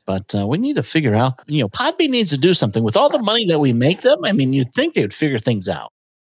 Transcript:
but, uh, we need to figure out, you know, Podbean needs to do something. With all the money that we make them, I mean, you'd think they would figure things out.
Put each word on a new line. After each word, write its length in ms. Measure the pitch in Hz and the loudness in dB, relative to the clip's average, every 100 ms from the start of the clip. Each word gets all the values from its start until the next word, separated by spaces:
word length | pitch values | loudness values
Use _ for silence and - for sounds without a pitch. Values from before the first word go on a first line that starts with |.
| - | -6
but, 280 | 95 98 104 | -6 -4 -4
uh, 120 | 101 | -2
we 100 | 160 | -2
need 180 | 269 262 | -2 -4
to 60 | |
figure 320 | - 160 139 107 | -2 -2 0 2
out, 180 | 127 123 - | 0 -4 -6
you 140 | 151 | -4
know, 60 | 104 | -2
Podbean 400 | - 269 339 311 | -2 -2 0 0
needs 180 | 247 196 | 0 0
to 60 | 143 | 2
do 160 | 170 | 2
something. 300 | 180 110 113 | 2 0 0
With 120 | 113 196 | 0 2
all 140 | 285 | 2
the 120 | 294 | 2
money 240 | 208 233 196 | 0 0 0
that 120 | 160 | 2
we 140 | 143 | 2
make 280 | 117 131 190 | 2 2 2
them, 180 | 247 285 | 2 2
I 80 | 143 | 2
mean, 220 | 101 131 | 0 2
you'd 200 | 135 127 | 0 -2
think 200 | - 320 | -2 -2
they 80 | 233 | 0
would 120 | 104 | -2
figure 260 | - 151 123 | -2 -2 -2
things 280 | 127 110 95 | -2 -2 -4
out. 240 | 78 57 _ _ _ _ | -8 -10 _ _ _ _